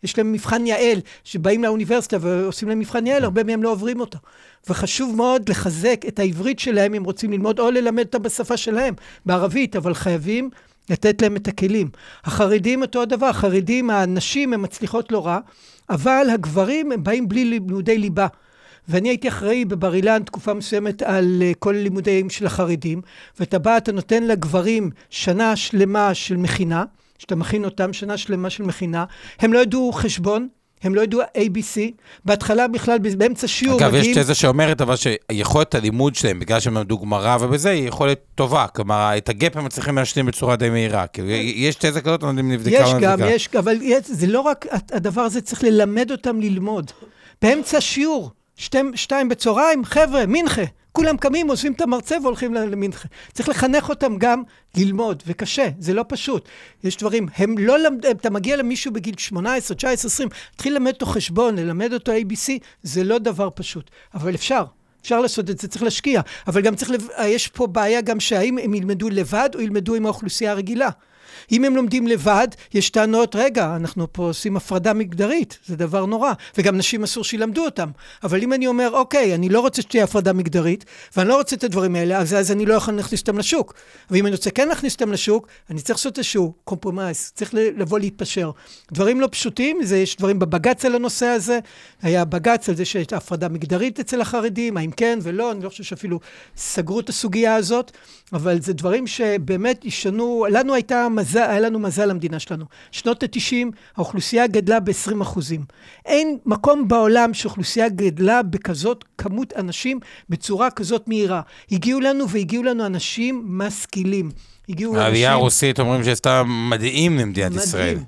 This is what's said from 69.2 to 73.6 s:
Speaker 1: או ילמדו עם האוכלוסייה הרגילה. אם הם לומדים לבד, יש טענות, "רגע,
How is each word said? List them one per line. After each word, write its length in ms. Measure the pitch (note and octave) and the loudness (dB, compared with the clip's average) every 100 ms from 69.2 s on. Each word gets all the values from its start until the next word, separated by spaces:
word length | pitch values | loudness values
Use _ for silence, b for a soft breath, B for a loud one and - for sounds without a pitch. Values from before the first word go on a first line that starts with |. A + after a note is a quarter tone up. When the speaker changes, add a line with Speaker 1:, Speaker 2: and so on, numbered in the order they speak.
| D#3 G#3 C4+ C4+ | 0 0 0 0
Speaker 1:
או 60 | |
ילמדו 340 | A3 G#3 F#3+ A3+ | -2 -2 -2 -2
עם 100 | G#3+ | 0
האוכלוסייה 460 | G#3 G#3 - G#3+ | -2 -6 -4 -2
הרגילה. 380 | G3+ G3 A#3 C4 - B B B B B | -2 -4 -2 -2 -2 B B B B B
אם 140 | A3+ C4+ | 2 4
הם 100 | C4 | 2
לומדים 320 | B3 B3+ A#3 | 0 0 0
לבד, 400 | A3+ D#3 G#3 B3 - B | 2 4 4 2 -2 B
יש 160 | G#3 F#3+ | 0 0
טענות, 460 | - G#3+ A3 A#3 G#3 | 2 2 4 2 2
"רגע, 400 | C4+ A#3+ | 0 2